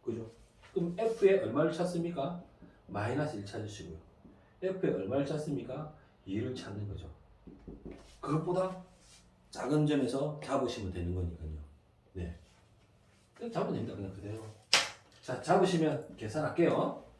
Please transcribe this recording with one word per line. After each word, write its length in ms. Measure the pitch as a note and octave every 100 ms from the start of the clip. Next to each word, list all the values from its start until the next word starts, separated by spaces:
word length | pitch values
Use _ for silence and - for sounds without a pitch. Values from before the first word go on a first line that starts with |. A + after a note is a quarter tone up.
그죠? 260 | - A2+ A2+ - - - -
그럼 220 | F#3 E3+ F3
F의 400 | A3+ - G3 F#3+
얼마를 320 | - C#3+ E3
찾습니까? 720 | E3+ F3 F3 E3+ D#3 C3+ - - - - - -
마이너스 500 | G#2 A2 C3+ D3+ G#2
일 80 | G2
찾으시고요. 520 | - G#2 G2+ F2 E2 - - - - - -
F의 320 | F#3 F#3+ D3
얼마를 320 | - - C3+ C#3+
찾습니까? 680 | D#3 - C3+ A#2 C3+ D#3 - - _ -
이를 280 | G2+ B2+
찾는 340 | B2+ - G2+ G2+
거죠. 220 | - D#2+ - - - - - - - - - - -
그것보다 640 | C#3+ D#3 F3 D3+ C#3 - - - - - - _ -
작은 380 | - A#2+ D3+ D3
점에서 520 | C#3+ B2 C#3 D3+ -
잡으시면 480 | - - - - F#2+
되는 220 | F2 F2 F2+
거니까요. 340 | E2+ E2 D#2 D2+ D2+ - _ _ _
네. 220 | F#2 E2+ F2 - - - - _ _ _ - _
그냥 180 | - A#3
잡으면 240 | B3+ - A2+
됩니다. 200 | A2 G2+
그냥 180 | G2
그대로. 300 | F#2 G2+ A2 A2 - - - - - - -
자, 180 | - -
잡으시면 720 | D#3 F#3+ F3 E3+ D#3 C#3 - -
계산할게요. 880 | - - D3+ - E3 - - - -